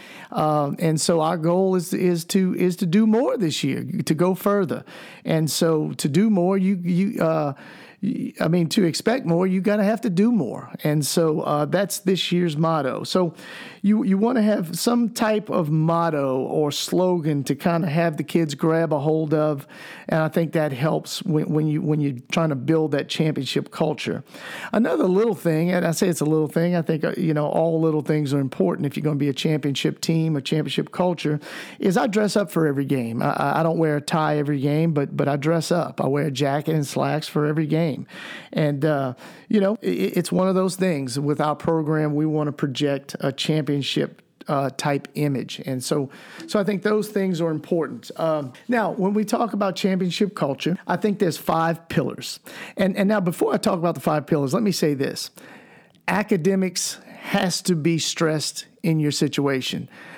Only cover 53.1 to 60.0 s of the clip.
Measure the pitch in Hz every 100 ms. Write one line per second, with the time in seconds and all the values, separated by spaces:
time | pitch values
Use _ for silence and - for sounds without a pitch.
53.1 | 214 175 165 - 208 214 185 170 147 -
54.1 | 151 143 156 135 180 208 - 156 139 -
55.1 | - - - - - - - - _ -
56.1 | 180 208 196 165 190 185 180 - - -
57.1 | - - - 180 - - 170 151 165 -
58.1 | - 160 156 - - - _ 170 160 147
59.1 | 139 151 147 143 135 127 - - -